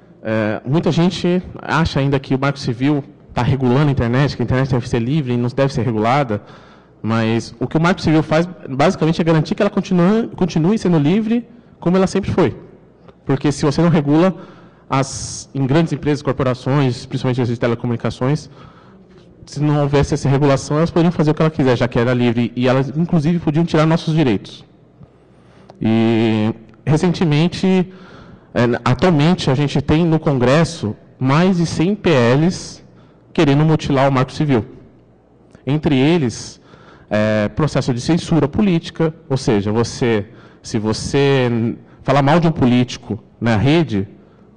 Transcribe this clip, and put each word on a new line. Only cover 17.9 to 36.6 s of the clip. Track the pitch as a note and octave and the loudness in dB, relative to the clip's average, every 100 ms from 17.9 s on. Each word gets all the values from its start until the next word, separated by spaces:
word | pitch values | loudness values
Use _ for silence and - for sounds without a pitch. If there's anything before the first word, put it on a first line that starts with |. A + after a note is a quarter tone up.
| A#2 A#2 - B2+ D3+ - - - - - - - - - - - | -4 -6 -4 -2 -2 -6 -20 -20 -20 -20 -20 -20 -20 -20 -20 -16
se | C#3 | -4
não | D3+ D3 | 0 0
houvesse | C#3+ C#3+ D3 | 2 0 0
essa | D3+ C3+ | 0 0
regulação, | C3+ C#3+ C3+ - D3 | 2 2 0 0 -2
elas | E3 | 0
poderiam | F3 E3 | 2 0
fazer | - D#3 | 2 0
o | |
que | D3+ | 2
ela | D#3 | 0
quiser, | D#3 C3 A#2+ | 2 2 2
já | A#2+ | 0
que | B2 | 0
era | A#2+ | 0
livre, | B2 B2 A#2 A#2+ B2 | 2 0 0 -2 0
e | B2 | 0
elas, | C3 C3+ D3+ | 2 0 -2
inclusive, | E3+ E3+ D3 E3+ | 0 0 0 0
podiam | D#3+ D3+ E3+ | 0 0 0
tirar | D#3+ D#3 | 2 2
nossos | E3 - | 0 0
direitos. | D#3 C3+ F#2+ - - - _ - - - _ _ _ - - - - | 0 2 0 -4 -18 -20 _ -20 -20 -20 _ _ _ -20 -20 -20 -6
E, | A2 A2+ A2+ A2+ A2+ A2 G#2+ - - - - | 0 2 2 2 2 0 -2 -4 -12 -10 -2
recentemente, | D3+ F3+ D#3+ E3+ D3 F3 - F#3+ F#3 F3+ - - - - - - | 0 0 0 0 2 0 0 0 2 0 -8 -20 -20 -20 -20 -8
é, | G#2 A#2+ A#2+ | -2 0 0
atualmente, | A#2 B2+ F3+ D3 D#3 F3+ - | -2 0 2 4 2 2 0
a | C3 | 0
gente | C#3+ C3+ | 0 -2
tem | C3+ D3+ E3+ | 0 2 2
no | D#3 | 0
Congresso | D#3+ C3+ A#2+ D3+ E3 - G#2 - - - | 0 0 2 2 2 -2 -8 -8 -14 -4
mais | C3 D3 F#3 F3 | 0 2 2 2
de | E3 | 0
cem | - E3+ G#3 | 0 -2 0
P | F#3 | 2
Ls | C#3 A#2 C#3 E3+ - - - - - - _ _ | 4 4 4 2 -2 -8 -18 -20 -20 -20 _ _
querendo | - D3 C#3+ | 0 2 4
mutilar | D#3+ D3+ - C3+ C#3 | 4 2 0 2 2
o | |
Marco | C3 B2+ | 2 0
Civil. | - D3+ B2 - - - - _ _ _ _ _ - B2+ | -2 0 0 -2 -10 -20 -20 _ _ _ _ _ -12 -4
Entre | D3+ E3+ C3 | -2 0 2
eles, | C#3+ F3 B2 - - - | 2 2 0 -4 -12 -20